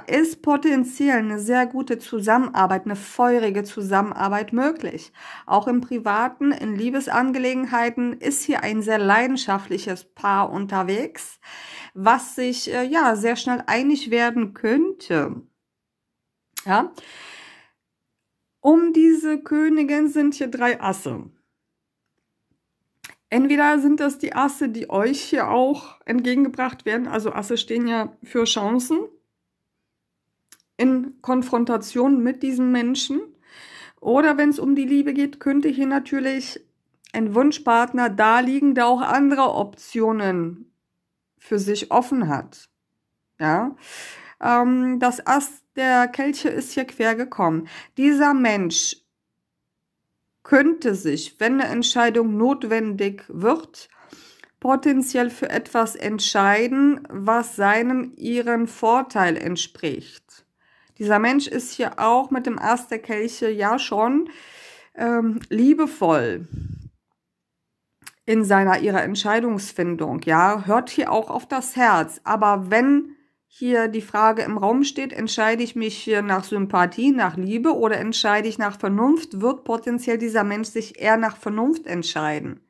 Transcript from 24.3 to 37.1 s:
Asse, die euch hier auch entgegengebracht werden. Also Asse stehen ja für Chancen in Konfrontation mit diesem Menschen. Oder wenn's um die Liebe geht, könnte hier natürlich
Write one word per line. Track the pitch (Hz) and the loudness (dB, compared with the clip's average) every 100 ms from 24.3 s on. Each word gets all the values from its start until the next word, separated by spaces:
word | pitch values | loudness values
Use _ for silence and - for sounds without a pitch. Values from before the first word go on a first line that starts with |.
Asse, | - 277 277 269 | -2 -2 -2 -4
die | 226 - | -4 -4
euch | 196 226 285 | -2 0 -2
hier | - 269 214 | -2 -2 0
auch | 226 254 285 - - | 2 2 0 -8 -18
entgegengebracht | - 240 247 254 269 254 262 - | -4 -2 0 2 0 0 -6 -6
werden. | 220 233 247 | -4 -4 -2
Also | 220 214 | -4 -4
Asse | - 208 233 | -6 -4 -4
stehen | - 233 240 | -2 -2 -2
ja | 233 208 - | -2 -4 -10
für | - 240 | -6 -2
Chancen | 226 220 202 247 247 330 440 _ _ _ _ _ _ _ _ _ _ _ _ _ _ - _ - | 0 0 0 0 0 -2 -4 _ _ _ _ _ _ _ _ _ _ _ _ _ _ -20 _ 0
in | 254 262 277 - | 2 2 -2 -10
Konfrontation | - 254 254 240 240 226 226 247 269 269 | -2 -2 0 -2 0 -2 -2 0 4 4
mit | 240 254 | 2 -2
diesem | 269 254 254 | -4 0 2
Menschen. | 247 240 269 - 285 440 _ _ - - - - _ | 2 0 -2 -2 -6 -6 _ _ -20 -20 -20 -20 _
Oder | - 254 302 285 | 0 4 4 4
wenn's | 294 285 | 2 2
um | 269 | 0
die | 277 | 0
Liebe | 262 285 285 | 2 2 2
geht, | 277 285 - | 0 -2 -2
könnte | 285 285 294 | 0 0 0
hier | 254 269 | 0 0
natürlich | 277 269 277 262 269 262 - _ _ _ _ _ | 0 -2 -4 -2 -4 -8 -16 _ _ _ _ _